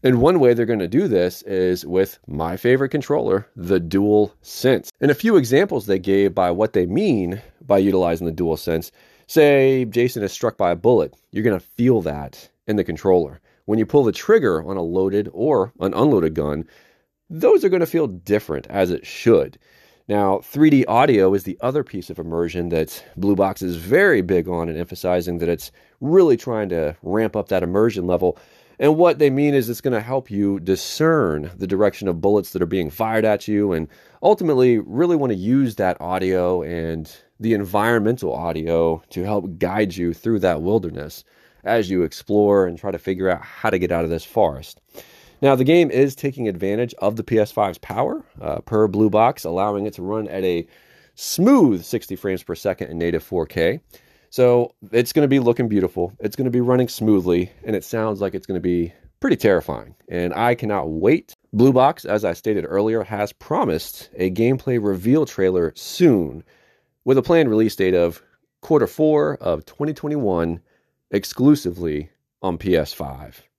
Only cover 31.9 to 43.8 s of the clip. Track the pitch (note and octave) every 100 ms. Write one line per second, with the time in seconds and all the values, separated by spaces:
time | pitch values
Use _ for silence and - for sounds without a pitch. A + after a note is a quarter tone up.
31.9 | - G2 E2+ G2 G#2 F#2 F#2 F2 F#2 D#2+
32.9 | D2 A2 A2 A2 G#2 - G#2 G#2 E2 D#2+
33.9 | _ _ _ E3 G#3+ E3+ C3+ B2+ A#2 -
34.9 | A2+ F3 E3 C3+ G2 G2 C3 C3 G#2+ F#2+
35.9 | - E2+ F#2 F#2 F#2 F2+ F2+ D2+ E2+ E2
36.9 | D#2+ D#2 - _ _ A2+ G#2+ G2 G2+ A2
37.9 | A#2 G#2 B2+ F2 B1 E2+ D#2+ D#2+ E2 E2
38.9 | D#2+ _ - F#2 G#2 F2+ E2 F2 G2+ G#2
39.9 | F#2 F2 E2 A2+ A2 F#2 D#2 E2+ A2 F2
40.9 | C2+ D2+ - _ _ _ _ - A#2 F#2
41.9 | F#2 E2 - - G#2 G#2 G2+ F#2 E2+ G2+
42.9 | F2 - F#2 F#2 F2 - - A2+ G2